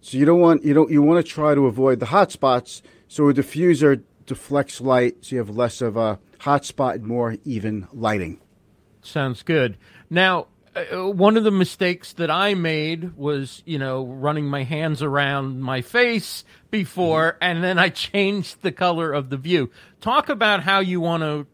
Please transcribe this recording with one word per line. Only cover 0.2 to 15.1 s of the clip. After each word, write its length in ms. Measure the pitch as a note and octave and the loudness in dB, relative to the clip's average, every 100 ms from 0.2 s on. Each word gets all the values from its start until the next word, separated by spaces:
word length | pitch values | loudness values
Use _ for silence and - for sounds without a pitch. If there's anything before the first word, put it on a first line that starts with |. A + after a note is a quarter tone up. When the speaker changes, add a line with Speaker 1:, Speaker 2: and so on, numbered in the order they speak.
Speaker 1:
don't 160 | C#3+ F3 | 4 6
want, 240 | E3+ D#3 | 6 4
you 100 | D3+ | 4
don't, 160 | C#3+ D#3 | 4 4
you 120 | D3 | 4
wanna 200 | D3 E3+ | 6 4
try 320 | D#3+ - D3+ | 0 -2 2
to 120 | C#3+ C3+ | 4 2
avoid 340 | A#2 C3+ B2 | 2 2 2
the 60 | A2 | 2
hot 240 | F3 F#3+ | 2 2
spots, 520 | - C3+ B2 - - _ _ _ | 2 2 2 -2 -20 _ _ _
so 200 | - D3 | 2 2
a 60 | |
diffuser 680 | C#3 C3+ D3 F3+ D3 D3 C#3 - _ - | 4 -2 0 2 4 4 2 -4 _ -14
deflects 540 | C3 - C#3+ C3+ - | -14 -2 -2 -2 -6
light, 440 | B2+ B2+ B2 A#2+ | 2 2 2 -2
so 120 | - B2+ | -8 -6
you 20 | |
have 120 | G#2 | -6
less 300 | G#2+ A#2+ - | -2 -2 -2
of 160 | A#2+ G#2+ | -4 -2
a 220 | A2+ G2 _ _ | -2 -4 _ _
hot 240 | - C#3+ | 0 0
spot 320 | - - C3 A#2 | -2 -4 -4 -4
and 80 | G#2+ | -6
more 300 | A#2+ A#2 A2+ | -4 -4 -6
even 440 | - A2+ G#2+ G#2+ F2+ | -8 -6 -6 -8 -10
lighting. 480 | - A2 G#2+ F2 - _ _ _ _ _ _ | -6 -2 -2 -4 -10 _ _ _ _ _ _
Speaker 2:
Sounds 400 | - D#3 C3+ A#2 | -10 -6 -4 -6
good. 340 | - D#3+ B2 G2 _ - _ | -2 0 0 -4 _ -20 _
Now, 380 | E3 F#3+ F3 - _ _ | 0 2 0 -6 _ _
uh, 340 | - E3+ F3+ F#3 | -10 -8 -4 -4
one 280 | G3 G3 A3 | 4 4 6
of 80 | |
the 60 | G#3+ | 2
mistakes 640 | G3 F3+ - F3+ F3 - | 2 0 0 -2 -2 -10
that 160 | - E3 | -6 -2
I 240 | D#3+ G3+ | 0 0
made 600 | G3 E3 D#3 D#3 E3 F3+ D#3+ | 0 -2 -2 -4 -6 -10 -8
was, 460 | C#3+ C#3+ C3+ - | -4 -4 -6 -14
you 140 | - D3+ | -8 -6
know, 260 | C3+ C3 B2+ | -4 -6 -8
running 380 | C3 C#3 D3+ C#3+ | -6 -4 -2 -4
my 180 | C#3+ | -4
hands 360 | B2+ D3+ D#3+ D3+ | -4 -4 -4 -2
around 600 | D3+ | -2